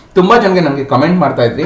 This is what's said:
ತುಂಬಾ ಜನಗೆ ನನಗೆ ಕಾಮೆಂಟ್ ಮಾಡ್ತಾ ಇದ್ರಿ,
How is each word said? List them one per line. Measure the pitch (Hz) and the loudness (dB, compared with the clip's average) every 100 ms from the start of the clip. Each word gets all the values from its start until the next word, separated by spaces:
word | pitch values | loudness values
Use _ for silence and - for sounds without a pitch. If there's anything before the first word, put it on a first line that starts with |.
| - | -6
ತುಂಬಾ | - 185 - | -2 2 2
ಜನಗೆ | 196 180 | 2 0
ನನಗೆ | 156 139 | 0 -2
ಕಾಮೆಂಟ್ | 131 127 156 180 | -2 -2 0 0
ಮಾಡ್ತಾ | 147 - | 0 0
ಇದ್ರಿ, | 117 123 | -2 -2